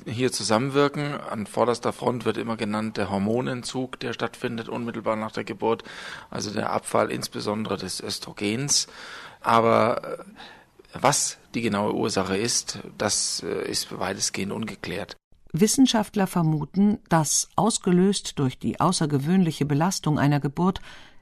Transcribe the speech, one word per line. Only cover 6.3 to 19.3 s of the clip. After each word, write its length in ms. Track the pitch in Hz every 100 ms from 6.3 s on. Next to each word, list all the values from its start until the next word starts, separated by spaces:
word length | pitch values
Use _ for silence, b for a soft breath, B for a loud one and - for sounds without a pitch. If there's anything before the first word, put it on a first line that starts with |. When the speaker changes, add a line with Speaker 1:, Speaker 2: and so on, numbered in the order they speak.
| - 104
Speaker 1:
der 180 | 104 110
Abfall 380 | 107 - 113 107
insbesondere 680 | 127 - 120 117 107 110 92
des 240 | 92 -
Östrogens. 840 | 104 - - - 101 117 143 - - B B B B B
Aber, 800 | 113 117 113 113 110 - - -
äh, 40 | - - B B B _ -
was 440 | - 131 143 - - - 123
die 60 |
genaue 340 | 113 101 107 110
Ursache 420 | 117 98 92 95
ist, 420 | 120 - - - - -
das, 420 | 107 - - -
äh, 240 | 85 98 -
ist 300 | - - 107
weitestgehend 540 | 95 104 - - 98
ungeklärt. 640 | 110 110 101 - 87 - - _ _ -
Speaker 2:
Wissenschaftler 760 | 156 208 - 262 226 208 208 185
vermuten, 720 | 180 156 156 147 190 208 208 -
dass, 400 | 165 147 - - -
ausgelöst 840 | 208 - 190 180 190 202 - -
durch 180 | 147 -
die 220 | 117 -
außergewöhnliche 840 | 165 180 151 143 147